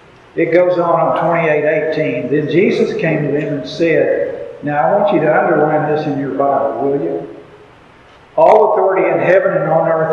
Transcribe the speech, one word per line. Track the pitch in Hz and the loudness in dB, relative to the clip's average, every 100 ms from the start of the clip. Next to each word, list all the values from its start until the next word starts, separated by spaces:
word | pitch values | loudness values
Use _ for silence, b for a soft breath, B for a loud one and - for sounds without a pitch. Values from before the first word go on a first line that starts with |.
| - - - | -20 -20 -10
It | 151 165 | -4 2
goes | 170 180 175 | 4 4 2
on | 170 160 160 160 | 0 0 0 0
in | |
twenty-eight | 165 165 160 147 | 0 0 0 0
eighteen. | 147 156 156 151 143 - - | 0 0 -2 -2 -2 -4 -2
Then | 151 147 | -2 0
Jesus | 160 226 - 220 143 | 2 2 2 -2 -2
came | 160 151 143 | -2 -2 -2
to | 143 | -2
them | 147 143 | -4 -6
and | 127 | -8
said, | - 165 147 - - - - - - | -4 0 2 2 0 -2 -6 -12 -10
now | 143 147 | -4 -2
I | 160 151 | 0 2
want | 156 | 2
you | 151 | 2
to | 151 | 2
underline | 139 123 156 151 151 151 | 0 2 0 0 0 -2
this | 151 143 | -2 -2
in | 139 | -4
your | 135 | -4
Bible, | 135 139 139 - - 139 | -2 -2 0 -2 -4 -2
will | 143 | -2
you? | - - - - - - - - - - - - - - | -4 -6 -10 -18 -20 -20 -20 -20 -20 -20 -20 -20 -8 4
"All | 165 214 208 | 6 6 4
authority | 190 190 190 170 | 2 0 0 0
in | - | 0
heaven | 170 185 190 | 2 2 2
and | - 160 | -2 0
on | 165 160 | 0 0
earth | 160 156 | -2 0